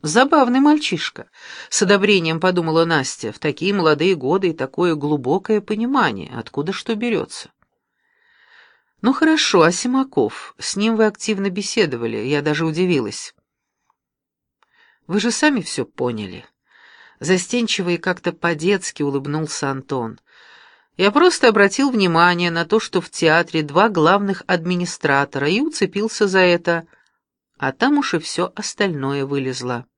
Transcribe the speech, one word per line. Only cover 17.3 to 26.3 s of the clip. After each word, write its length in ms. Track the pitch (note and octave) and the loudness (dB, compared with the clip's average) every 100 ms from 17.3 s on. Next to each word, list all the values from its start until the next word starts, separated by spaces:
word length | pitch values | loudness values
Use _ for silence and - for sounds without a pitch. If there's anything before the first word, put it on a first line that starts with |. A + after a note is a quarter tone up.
| F#3 F3+ B3 A3+ - F3 | 0 0 -2 -2 -2 -2
и 60 | F3 | -2
как-то 360 | F#3 F3+ F3 | -2 -4 -6
по-детски 680 | E3+ E3+ D#3 E3+ G3 - - | -4 -4 -2 0 -2 -4 -4
улыбнулся 680 | C#3+ C#3 C#3 D3+ D3+ - C#3 | -4 -2 -4 -6 -6 -6 -6
Антон. 500 | C3+ B2+ C3+ A2+ A2 _ _ - - - _ _ - | -6 -6 -6 -6 -12 _ _ -20 -20 -20 _ _ 0
"Я 140 | G3 | 2
просто 380 | C4+ F4+ - B3 | 4 4 4 4
обратил 420 | G#3 G3+ - C#4 | 6 4 4 0
внимание 600 | A#3+ F#3 E3 F3 F3 F3 | 2 2 4 4 4 0
на 140 | E3 E3+ | -2 0
то, 140 | A3 | 0
что 200 | - F#3 | 0 -4
в 100 | - | -4
театре 520 | - E3 D#3+ E3+ E3 | 0 4 4 2 -2
два 260 | D3+ D3 A3+ | 0 2 2
главных 540 | F3 D#3 G3+ G3 F#3 - | 4 4 4 0 -4 -2
администратора, 1000 | F3+ E3 F3+ F3 - D3 C#3 C#3 C#3+ C#3+ | -4 -2 -4 -4 -4 0 0 0 -2 0
и 120 | G3+ | 0
уцепился 680 | D#4 - F#3 G3 A3 - | -2 -2 -4 -2 -6 -2
за 140 | G3+ | 0